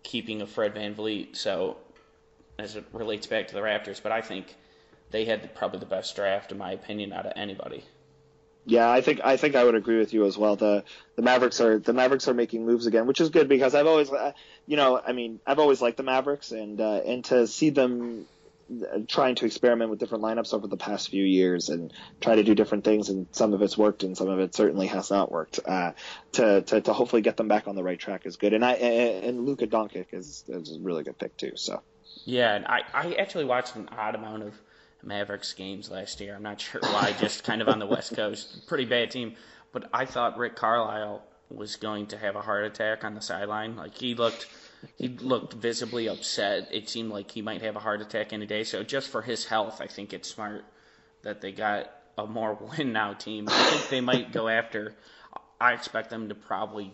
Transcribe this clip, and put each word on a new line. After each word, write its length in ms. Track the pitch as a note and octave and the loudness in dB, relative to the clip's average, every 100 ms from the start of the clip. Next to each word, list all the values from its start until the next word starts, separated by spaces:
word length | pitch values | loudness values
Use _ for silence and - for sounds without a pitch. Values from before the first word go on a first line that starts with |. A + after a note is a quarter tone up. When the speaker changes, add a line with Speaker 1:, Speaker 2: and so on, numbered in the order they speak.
Speaker 1:
keeping 380 | - A#2+ A2 G#2+ | -6 -8 -6 -8
of 80 | G2+ | -6
Fred 260 | - G#2+ G#2 | -2 -2 -2
VanVleet, 600 | G#2 G#2 A2 G#2 - - | -8 -6 -4 -4 -8 -6
so 420 | G#2+ F2+ F#2 - - _ _ _ _ _ _ - | -4 -2 -4 -6 -18 _ _ _ _ _ _ -14
as 160 | G#2 G#2+ | -12 -12
it 80 | - | -14
relates 320 | A2+ A2 G#2+ - | -8 -6 -6 -2
back 220 | A2 F#2+ | -4 -2
to 80 | G2+ | -4
the 60 | |
Raptors, 420 | G#2+ G#2 - F#2+ | -2 -2 -4 -8
but 80 | G#2+ | -2
I 100 | A2 | -2
think 320 | A2+ F#2+ F#2+ - _ _ _ _ _ | -4 -10 -12 -20 _ _ _ _ _
they 160 | A2 A2 | -4 0
had 300 | G#2+ - - | -2 -4 -6
probably 240 | F#2 F#2 | -6 -6
the 60 | F#2 | -4
best 280 | F#2+ F2+ - | -4 -4 -4
draft, 360 | G2+ G2 - | 0 0 -4
in 60 | G2 | -10
my 160 | F#2 | -8
opinion, 380 | F#2+ - G#2 G2+ | -8 -8 -8 -6
out 120 | F2+ G2+ | -8 -8
of 80 | - | -8
anybody. 480 | G#2 F#2+ - - - _ _ _ _ _ _ _ - | -8 -8 -10 -12 -16 _ _ _ _ _ _ _ 4
Speaker 2:
Yeah, 220 | A2+ A#2 | 6 8
I 120 | B2 | 6
think, 200 | C3+ C#3+ | 4 2
I 140 | B2+ C3+ | 4 4
think 180 | D3+ C#3 | 4 6
I 80 | |
would 120 | B2 A2+ | 8 6
agree 220 | G2+ A2+ | 4 2
with 140 | G#2+ | 4
you 120 | A2 G2+ | 4 4
as 120 | F#2+ | 4
well. 180 | G#2+ G2+ | 2 4
The, 280 | G#2+ G#2 - - - - | 4 2 0 -20 -10 0
the 60 | |
Mavericks 400 | A#2+ B2+ B2 - | 4 6 4 6
are, 180 | A#2 A2 | 6 6
the 140 | G#2 | 4
Mavericks 340 | A#2+ B2+ C3+ C3+ | 4 4 4 2
are 60 | |
making 320 | A#2+ A2+ A2+ A2+ | 2 0 0 2
moves 200 | A#2+ A#2 | 2 4
again, 200 | A2+ A#2 | 2 2
which 140 | C3+ | 2
is 80 | D#3+ | 4
good 180 | E3 C#3 | 6 6
because 260 | C3+ C3 D3 | 6 6 6
I've 120 | D3+ | 6
always, 240 | D#3 C#3 | 6 4
uh, 220 | C3+ C3 - - - - | 0 -2 -6 -20 -20 -2
you 80 | D3 | 4
know, 220 | C3+ B2+ | 4 4
I 80 | - | 0
mean, 260 | B2 A#2 A2 - | -4 -4 -8 0
I've 140 | C#3+ | 4
always 220 | D3 C3 | 6 6
liked 160 | A#2+ A#2 | 4 0
the 60 | |
Mavericks, 480 | C3+ C3 C3+ C#3+ - | 0 0 2 -4 -6
and, 280 | A2+ G#2 G#2 | -10 -8 -2
uh, 200 | A2 G2+ - | 0 0 -2
and 180 | B2 - | -4 2
to 220 | B2+ A#2 | 4 4
see 220 | - D#3 | 4 2
them, 560 | C#3 B2+ A#2+ A#2+ A2+ - _ - _ _ | 4 2 0 -6 -10 -14 _ -20 _ _
uh, 260 | A#2+ G#2 G#2 G#2+ | -10 -6 -6 -2
trying 280 | - C3+ A#2+ | 2 2 2
to 100 | A#2+ | -2
experiment 460 | - B2 A#2 A2+ | 2 4 4 0
with 80 | G#2+ | -2
different 240 | A2+ A2 | -4 -2
lineups 280 | A2 A2+ A2 | -2 -2 -2
over 140 | A2 G#2 | -4 -4
the 100 | G2 | -8
past 320 | - G2+ - | -6 -6 -4
few 140 | G2 | 0
years 460 | G2 F#2 F#2 F2 - | 4 6 4 2 -2
and 240 | D#2+ E2 - - - | -4 -6 -14 -20 -4
try 160 | - A2 | 4 6
to 80 | |
do 120 | G#2 G#2 | 8 6
different 280 | G#2 G#2+ | 6 2
things, 260 | G#2+ G#2+ G2+ | 4 2 2
and 180 | F#2+ F2+ | -4 -4
some 220 | - A2 | 0 2
of 80 | G2 | 4
it's 160 | G2+ - | 2 4
worked 240 | G#2+ G2+ | 4 4
and 160 | F#2 F#2 | -6 -2
some 100 | F#2+ | -2
of 120 | F#2+ | 0
it 160 | F#2 - | 0 4
certainly 320 | G#2 F2+ F#2 | 2 4 0
has 240 | F#2 - | -2 0
not 200 | G2 F#2+ | 2 2
worked, 280 | D#2+ D#2 - - | -2 -4 -6 -4
uh, 240 | F#2 F2 - - - - | -2 -2 -4 -16 -16 -6
to, 300 | - A2+ G2 | 4 6 6
to, 180 | F2+ G#2+ | 6 2
to 100 | G#2 | 2
hopefully 280 | G#2 A#2+ A#2+ | 2 4 4
get 160 | G#2+ - | 2 0
them 100 | A2 | 2
back 200 | G#2 G#2 | 0 0
on 80 | G2 | -6
the 80 | |
right 160 | F#2 F2 | -4 -4
track 260 | - F#2+ - | -6 -8 -8
is 120 | E2+ | 0
good. 160 | G#2 | 2
And 120 | A2 B2 | 4 4
I, 60 | |
and, 520 | B2+ A#2+ A#2 A#2+ F#2+ G#2 | 4 4 4 2 0 -2
and 200 | B2 B2+ | -2 -2
Luka 220 | C#3 A2 | -2 0
Doncic 400 | A2 G#2+ F#2 F2+ | 0 -2 -6 -10
is, 300 | F2+ F#2 - - | -12 -12 -18 -12
is 300 | F2+ D#2 D#2+ | -10 -10 -8
a 20 | |
really 220 | F#2 E2 | -4 -4
good 160 | C#2 - | -6 -10
pick 180 | - - | -12 -8
too, 140 | B1+ - | -10 -8
so. 280 | - - _ _ _ - - | -8 -8 _ _ _ -18 -4
Speaker 1:
Yeah, 300 | B2 A#2 G#2 | 2 4 2
and 100 | - | 0
I, 160 | B2 - | -2 0
I 220 | - E3 | -4 -2
actually 320 | E3+ G3 F3+ C#3 | -2 -2 -2 0
watched 300 | B2 B2 A2 | 0 -2 -10
an 140 | F#2+ - | -14 -8
odd 200 | G#2+ A2 | -6 -6
amount 260 | A2 G#2+ | -10 -10
of 140 | G#2 G#2+ _ _ _ _ | -12 -16 _ _ _ _
Mavericks 500 | G2 G2+ G2+ G2+ - | -10 -6 -6 -6 -10
games 380 | - F#2+ G2 G#2 | -10 -10 -10 -12
last 280 | F#2+ G2+ - | -12 -12 -12
year. 140 | G2+ G2+ | -12 -12
I'm 60 | |
not 180 | G#2 G#2 | -12 -10
sure 220 | - - | -10 -4
why, 320 | - G2+ G2+ G#2 | -2 2 0 0
just 240 | G#2+ - | -2 -4
kind 180 | - A2 | -2 0
of 60 | A2 | 2
on 80 | A2 | 0
the 80 | G2+ | 0
West 300 | G#2+ - - | -2 -2 -4
Speaker 2:
<laughs> 0 | |
Speaker 1:
Coast. 500 | G#2+ G#2 - - - | -4 -4 -12 -18 -6
Pretty 200 | D#3+ B2 | -4 0
bad 260 | A#2+ A2+ | 0 0
team. 240 | C3 A2+ - - - _ | -4 -10 -12 -20 -20 _
But 160 | A#2+ - | -12 -6
I 120 | A#2+ C3 | -4 -4
thought 340 | B2+ A#2+ A2+ | -2 -2 -2
Rick 160 | A#2+ - | -8 -2
Carlisle 680 | A2+ A#2 A2 G#2+ G#2+ G#2 - _ _ | 2 2 0 -4 -6 -10 -14 _ _
was 240 | G#2+ G#2+ - | -14 -12 -8
going 320 | G#2+ G#2+ G#2 | -6 -6 -8
to 100 | G#2 | -6
have 180 | G#2+ G#2 | -6 -4
a 60 | |
heart 220 | G#2 G2+ | -4 -2
attack 400 | G#2 G#2 A2 A2 | -2 -2 -2 -2
on 100 | G#2+ | -6
the 80 | G#2 | -10
sideline. 540 | - F#2 G#2 G#2+ A2 A2+ | -8 -6 -4 -6 -6 -10
Like, 180 | E2+ | -14
he 220 | - B2+ A#2 | -8 -6 0
looked, 320 | A#2 A2 - - - - - _ | 0 0 -14 -20 -20 -20 -20 _
he 120 | B2 | -8
looked 440 | B2 B2+ B2 - | -6 -2 -2 -2
visibly 560 | A#2 A#2 A2+ A#2 A#2+ A2 | -6 -4 -4 -6 -4 -4
upset. 600 | G2 - - G2+ G2 G2 | -6 -6 -2 0 -2 -4
It 180 | G#2+ G#2+ | -10 -8
seemed 220 | A#2 A2+ | -8 -8
like 180 | G#2 G2 | -8 -10
he 140 | A#2 | -10
might 180 | G#2+ G2 | -8 -6
have 140 | A2 G#2+ | -6 -6
a 40 | |
heart 220 | A2 G#2 | -4 -4
attack 320 | G#2+ A2+ G#2 | -4 -6 -6
any 140 | A2 G#2 | -8 -6
day. 160 | G#2+ | -6
So 180 | A2 G2 | -4 -6
just 280 | G#2+ C#3 C3 | -4 -6 -4
for 120 | A#2 | -8
his 240 | A2+ A2+ - | -6 -6 -2
health, 340 | A2 G2+ - | -2 -2 -6
I 60 | - | -12
think 260 | - G2+ | -12 -12
it's 160 | F#2 - | -12 -12
smart 380 | - G#2+ G#2 - _ _ _ _ _ | -10 -10 -10 -16 _ _ _ _ _
that 180 | G#2 G2+ | -12 -10
they 120 | G2 | -10
got 400 | F#2+ G#2+ G#2 - - _ - | -4 -2 -2 -4 -14 _ -10
a 80 | G#2+ | -8
more 300 | A2+ A2 G#2 | -4 -4 -4
<laughs> 220 | A2 D#3 | -8 -4
win 140 | C#3 | -2
now 220 | A2 G#2 | 0 -2
team. 340 | G2+ - G#2+ G#2+ | -4 -10 -8 -2
I 160 | - - | 2 4
think 200 | D3+ - | 2 -2
they 120 | C3 | -2
might 300 | B2 B2+ - | 2 0 0
go 160 | A#2+ A2+ | -4 0
after, 480 | A2+ A#2 A2 G#2+ - - - - - _ _ | 0 0 -6 -8 -14 -20 -20 -20 -20 _ _
I 120 | A#2+ | 2
expect 360 | A#2+ - A2+ A2 | 2 -4 -6 -6
them 200 | A2+ A2 | -10 -10
to 60 | G#2 | -12
probably 560 | - G2 G#2+ G#2 G2 | -6 -6 -4 -8 -12